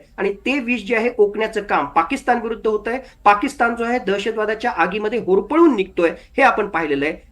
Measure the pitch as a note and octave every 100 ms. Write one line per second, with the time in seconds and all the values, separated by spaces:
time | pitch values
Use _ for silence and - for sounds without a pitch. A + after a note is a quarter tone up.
0 | - - G3 G3+ A#3+ C#4 A#3 B3 G3 A#3
1 | A#3 A#3+ G3+ G#3 A3 A3 G3 F#3 D3 -
2 | E3 C4+ - A#3+ A3+ A3 A3 G#3+ A3+ B3+
3 | - - G#3 G#3 C#4 - A#3 A#3 A#3 B3
4 | F#3+ G3 A3+ G#3+ G#3+ A3 A#3+ - F3 G#3
5 | G#3 A#3 F3+ F#3+ G3+ D4+ E4+ A3+ F#3+ -
6 | E3+ - - - C4 - G3 D#3+ D#3+ C#3
7 | D3 E3+ -